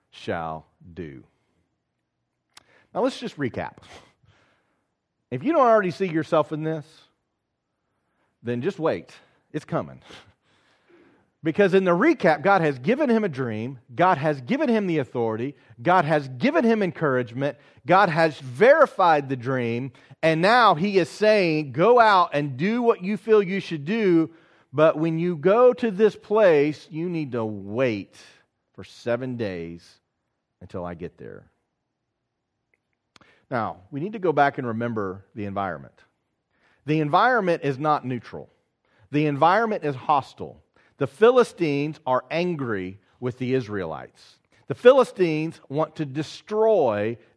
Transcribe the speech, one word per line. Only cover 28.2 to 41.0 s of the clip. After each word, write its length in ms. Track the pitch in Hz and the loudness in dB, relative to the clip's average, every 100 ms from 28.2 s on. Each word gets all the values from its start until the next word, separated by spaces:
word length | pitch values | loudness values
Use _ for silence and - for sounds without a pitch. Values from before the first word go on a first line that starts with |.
| - _ _ _ _ | -20 _ _ _ _
for 100 | - | -20
seven 520 | 95 - 120 120 127 | -20 -10 -6 -4 -6
days 640 | 120 104 90 85 85 - _ _ _ _ _ _ _ | -6 -6 -8 -10 -14 -20 _ _ _ _ _ _ _
until 240 | 90 95 | -16 -12
I 80 | 87 | -12
get 240 | 85 87 - | -12 -14 -16
there." 280 | 58 50 _ _ _ _ _ _ _ _ _ _ _ _ _ _ _ _ _ _ _ _ - | -20 -20 _ _ _ _ _ _ _ _ _ _ _ _ _ _ _ _ _ _ _ _ -8
Now, 300 | 123 101 80 _ | -6 -6 -8 _
we 80 | 143 | -10
need 140 | 190 | -10
to 60 | 220 | -4
go 120 | 180 | 0
back 260 | 143 139 139 | 2 2 0
and 80 | |
remember 600 | 123 113 120 110 95 98 - | -6 -6 -6 -4 -6 -8 -14
the 100 | 117 | -12
environment. 560 | 101 98 98 73 64 _ _ _ _ _ _ _ _ _ | -8 -6 -6 -8 -14 _ _ _ _ _ _ _ _ _
The 140 | - 156 | -4 -2
environment 640 | 147 175 240 247 185 165 | 2 2 2 2 0 -2
is 160 | 139 131 | -4 -4
not 260 | 151 147 | -2 -2
neutral. 440 | 123 123 - 76 - _ _ _ _ _ _ | -4 -8 -10 -18 -18 _ _ _ _ _ _
The 140 | 147 | -2
environment 580 | 151 139 160 202 226 202 | -2 2 2 2 0 -4
is 120 | 151 | -6
hostile. 640 | 127 - 143 - - 76 - _ _ _ | -6 -2 -2 -2 -12 -16 -16 _ _ _
The 100 | - | -8